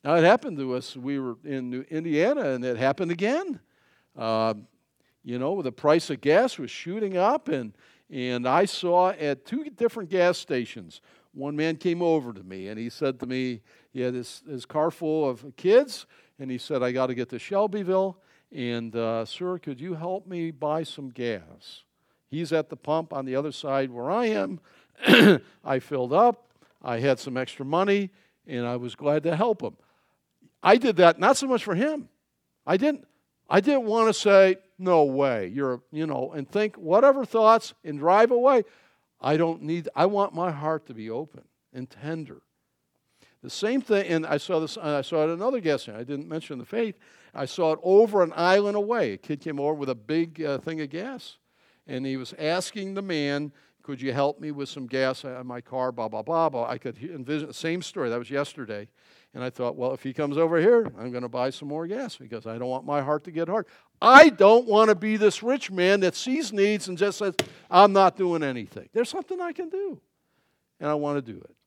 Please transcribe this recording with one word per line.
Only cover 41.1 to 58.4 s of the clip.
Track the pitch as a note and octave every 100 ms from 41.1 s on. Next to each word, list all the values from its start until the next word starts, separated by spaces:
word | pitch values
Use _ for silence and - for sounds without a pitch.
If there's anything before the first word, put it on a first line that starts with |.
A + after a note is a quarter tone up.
| A#2 D#3 - _ _ _
and | B2+ B2+
tender. | - D3 E3 D#3 D2 _ _ _ _ _ _ _ _ _ _
The | B2
same | - G#3 C4
thing, | - G#3 F3+
and | E3 D#3
I | D3+
saw | - E3+
this, | D#3 -
I | E3 D3
saw | C3+ E3
it |
at | D#3
another | E3+ A3 C4
gas | E3 C#3
station. | - G#2+
I |
didn't | B2 C#3+ D#3+
mention | D#3 - C3+
the |
faith. | - G#3+ A3+ - _ _ _
I | -
saw | C#3 - E3
it | D#3
over | F3+ G3 A3+ G3+
an | E3+
island | D#3+ F3 G3 G3+ G#3
away. | G3+ A#3+ C#3+
A | G2
kid | - D3
came | D#3+ C#3+
over | C#3+
with | D3+ C#3
a |
big, | A#2+ G#2+ D#3+ E3 D#3
uh, | D3+ C#3
thing | D#3+ D#3+
of | D3
gas, | D#3+ A#3 B3+ - - _ _ _ _ -
and | B2+
he | C3+ C3
was | B2 -
asking | D#3 F3+ F3+ G#3 F#3+
the | G3
man, | G3 D#3+ C#3+ C#3+ D3 _ _ _
"Could | - C3
you | C3
help | B2+ C#3+ D3
me | D#3
with | C#3+ C#3
some | - B2
gas | C3 C3 C3
in | C#3 B2+ B2+
my | B2
car, | - B2+ B2+
blah, | B2 A2
blah, | A2
blah, | A2 E3 D#3+
blah." | B2+ A#2
I | B2
could | B2+ G2+
he-, | C#3+
envision | E3 B2+ D3+ D3+
the |
same | - E3 F3
story. | E3+ - B2+
That | A#2+
was | A#2+
yesterday. | C#3